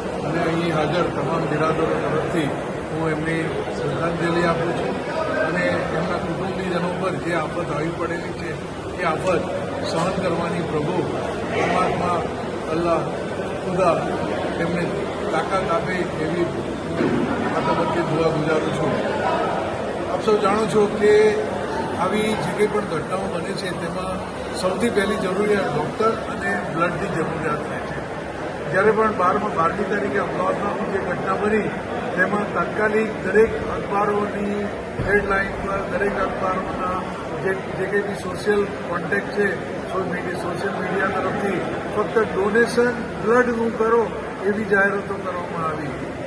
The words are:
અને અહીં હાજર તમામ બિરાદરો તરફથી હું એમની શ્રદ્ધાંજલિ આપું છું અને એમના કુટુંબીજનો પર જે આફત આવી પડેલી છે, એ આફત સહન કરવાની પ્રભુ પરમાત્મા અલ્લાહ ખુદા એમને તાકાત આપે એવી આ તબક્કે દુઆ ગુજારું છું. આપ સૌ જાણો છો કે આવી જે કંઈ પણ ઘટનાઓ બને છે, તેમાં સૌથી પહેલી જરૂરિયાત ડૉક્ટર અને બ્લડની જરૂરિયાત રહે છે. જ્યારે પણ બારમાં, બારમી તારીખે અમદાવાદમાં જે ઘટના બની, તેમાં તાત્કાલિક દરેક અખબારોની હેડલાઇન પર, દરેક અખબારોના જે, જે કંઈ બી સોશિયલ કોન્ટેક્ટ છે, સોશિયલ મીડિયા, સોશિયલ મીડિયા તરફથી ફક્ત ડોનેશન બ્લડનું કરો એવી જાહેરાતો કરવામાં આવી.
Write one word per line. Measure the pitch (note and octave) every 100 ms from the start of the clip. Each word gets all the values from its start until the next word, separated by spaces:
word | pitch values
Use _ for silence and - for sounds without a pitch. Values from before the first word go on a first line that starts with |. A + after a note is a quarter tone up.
| - F#3 D3
અને | E3
અહીં | D#3+ E3 E3+ D#3
હાજર | D3+ F3
તમામ | E3 D3+ C#3+ E3
બિરાદરો | D#3+ D3+ D#3+ D#3 D#3
તરફથી | - C#3+ C#3+ - E3+ C#3 - - - -
હું | D#3 D#3+
એમની | D#3 D#3+ E3 D#3+ C#3+ C#3+ -
શ્રદ્ધાંજલિ | C#3+ C#3+ E3+ E3+ E3+ E3+
આપું | F3 D#3+ E3+
છું | - - - - - - - -
અને | - -
એમના | - - D#3+ F3+ F3+
કુટુંબીજનો | F3+ E3 F#3+ F#3 F#3 F3 F3 F3+
પર | F#3+
જે | D3 E3+
આફત | E3+ D#3 E3+ D#3 D3
આવી | D#3+ E3+
પડેલી | E3 E3+ D3+
છે, | - F3 D3+ - - - -
એ |
આફત | F3 D#3 F#3 E3 - - - - -
સહન | E3 F3 F3
કરવાની | F3+ E3 E3+ E3+
પ્રભુ | D3+ D3+ D3 C#3+ - - - - -
પરમાત્મા | G3+ F3+ F3+ F3 - F3 E3+ D#3+ - - - -
અલ્લાહ | D#3+ E3+ D#3+ D3 - - - - - -
ખુદા | F3 F#3 D3+ D3 - - D#3 D3+ -
એમને | E3 F3 D#3+ - - - -
તાકાત | D#3 - F#3+ -
આપે | E3 -
એવી | F#3 E3+ C#3+ D#3+ F3 E3 C#3 - - - E3 - - A#3 - - D#3+
આ |
તબક્કે | E3 E3+ E3 E3
દુઆ | D#3 D3+ D#3+
ગુજારું | D#3 D3+ D#3 D#3
છું. | D3 D#3 A2 - - - - - - - - - - -
આપ | F3
સૌ | - G#3
જાણો | G3 G#3 A3
છો | G#3+ G3+
કે | G#3 G#3 G#3 G#3+ G#3+ - - - - - -
આવી | - G#3+
જે | A3 G#3+ - F3+
કંઈ | G#3
પણ | G#3
ઘટનાઓ | F#3 D#3+ C#3 F#3+ G3
બને | E3+ F#3
છે, | G3 F#3+
તેમાં | E3+ E3+ F3+ F#3 F#3 - - - -
સૌથી | F#3 F#3+ A#3
પહેલી | G3+ G3 G#3
જરૂરિયાત | F#3 F#3 G#3 G3+ F3+ -
ડૉક્ટર | - - A3
અને | - - - F#3 - -
બ્લડની | E3 F3 E3 G3
જરૂરિયાત | E3 D#3+ D#3 D3+ D3 -
રહે | -
છે. | - - - - - - - - -
જ્યારે | F#3 G#3+
પણ | G#3+ A3
બારમાં, | G3+ F3+ G3 G#3
બારમી | F3 E3 F3+
તારીખે | - - - G3+
અમદાવાદમાં | F3 F3 F#3+ F#3 G3+ G3+ G3+
જે | G3
ઘટના | F#3 F3 G3
બની, | F#3+ G#3 G#3+ D#3+ - - - - F3
તેમાં | F#3+ G#3 G#3
તાત્કાલિક | F3+ E3+ - G#3+ G#3+ A3 -
દરેક | F#3 G3+ A3 A3 -
અખબારોની | - - G3+ G#3 G#3 G3+ G3+ G3+ G#3 G3+ - - - -
હેડલાઇન | G3+ G3+ G3 F#3+
પર, | - - G3 G3 -
દરેક | G3+ G3+
અખબારોના | F#3+ F#3 F#3+ F#3 F#3 F#3 F#3 F3+ - - - D#3+
જે, | F#3+
જે | F#3+ - - F#3
કંઈ | G3+
બી | G3
સોશિયલ | F3+ F3+ F3 G#3 G#3
કોન્ટેક્ટ | G3+ - - F3 F3 G3+ -
છે, | G#3 G3+ - - - -
સોશિયલ | F#3 F3+
મીડિયા, | F3 F3+ F3
સોશિયલ | - - G3
મીડિયા | G3 F3+ F#3+ F#3+
તરફથી | F#3+ F#3 - G3 F3 - - - G#3+
ફક્ત | G#3 A#3
ડોનેશન | G#3+ F#3 G3+ A3 A#3 A#3+ B3 A#3 G3 F3
બ્લડનું | G3+ B3 A#3+ A3+ A3+ G#3+
કરો | A3+ A#3 G3+ E3+ - -
એવી | F#3+ G#3
જાહેરાતો | G#3+ G3+ G3 G3+ G3
કરવામાં | G3 F#3+ F3 F3 - D#3+
આવી. | D3+ D3 - - -